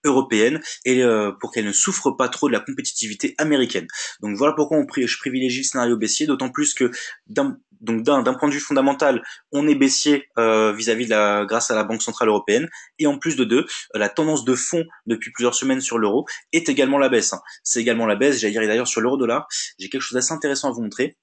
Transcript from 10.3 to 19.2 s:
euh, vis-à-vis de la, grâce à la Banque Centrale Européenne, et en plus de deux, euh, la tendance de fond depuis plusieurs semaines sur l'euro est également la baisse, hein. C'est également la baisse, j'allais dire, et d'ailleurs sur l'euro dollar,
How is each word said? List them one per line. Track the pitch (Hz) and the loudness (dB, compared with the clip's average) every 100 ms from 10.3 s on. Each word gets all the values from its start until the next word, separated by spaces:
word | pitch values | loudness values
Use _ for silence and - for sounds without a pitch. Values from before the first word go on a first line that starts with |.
| - | 2
euh, | 113 110 110 | 4 4 2
vis-à-vis | 104 113 113 117 | 0 -2 0 2
de | |
la, | 107 104 104 | 2 4 2
grâce | 104 113 - | 0 -2 0
à | |
la | 110 | -2
Banque | 107 113 | -2 -4
Centrale | - - 113 | -6 0 2
Européenne, | 104 - 110 165 - - - | 2 2 0 0 -10 -20 -2
et | 151 | 0
en | 139 | 0
plus | 165 135 | -2 0
de | |
deux, | 110 123 - - - 104 | 2 2 0 -10 -8 -2
euh, | |
la | 104 | 0
tendance | - 156 151 | 0 0 0
de | 117 | 0
fond | 123 - 170 165 - - | -2 0 -2 -4 -10 -6
depuis | 113 - | -4 -4
plusieurs | - 120 - | 0 0 0
semaines | 135 131 | 0 -2
sur | 127 117 | -2 0
l'euro | 107 117 160 - _ | 2 0 -2 -12 _
est | 160 165 | -2 0
également | 139 131 139 | 2 2 4
la | 135 | 4
baisse, | 120 - | 2 0
hein. | 90 - - | -6 -12 -12
C'est | - 120 | -4 0
également | 117 117 113 | 0 0 0
la | |
baisse, | 101 139 131 | 2 2 2
j'allais | 110 | 0
dire, | 107 | 0
et | 107 | 2
d'ailleurs | 113 120 | 2 0
sur | - | 0
l'euro | 117 | 0
dollar, | 139 | 0